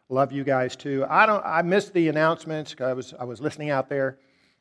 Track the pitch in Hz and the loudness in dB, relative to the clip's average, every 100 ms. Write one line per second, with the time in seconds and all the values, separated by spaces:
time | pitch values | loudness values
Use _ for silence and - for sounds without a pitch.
0 | _ 127 139 139 139 131 127 - 143 135 | _ 0 0 0 0 0 0 -4 -4 -2
1 | 131 160 214 208 - 160 170 196 202 180 | 2 4 4 4 0 0 2 0 0 0
2 | 160 151 160 165 - 156 147 - 127 127 | 2 4 2 2 -4 -8 -8 -6 -4 -4
3 | 123 - 123 113 147 147 151 139 135 143 | -6 -10 -10 -6 -6 -6 -2 -2 0 -2
4 | 135 131 _ _ _ _ | -2 -4 _ _ _ _